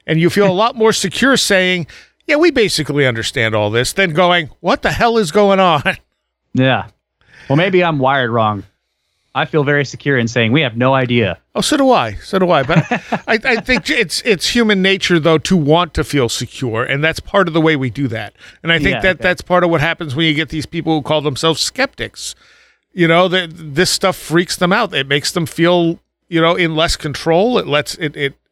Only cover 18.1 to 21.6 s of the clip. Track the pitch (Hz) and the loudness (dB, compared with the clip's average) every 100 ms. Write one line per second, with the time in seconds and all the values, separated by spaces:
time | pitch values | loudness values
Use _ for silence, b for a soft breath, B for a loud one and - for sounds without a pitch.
18.1 | 113 104 - B B 160 165 143 113 190 | -4 -10 -16 B B -2 0 0 0 0
19.1 | 180 185 180 - 180 175 165 160 160 160 | 0 -2 -2 0 2 2 2 0 -4 -6
20.1 | 127 160 147 156 160 - 170 160 156 135 | -2 0 0 -4 -6 -8 -6 -2 -2 0
21.1 | 156 143 127 165 147 | -2 -2 -2 -2 -2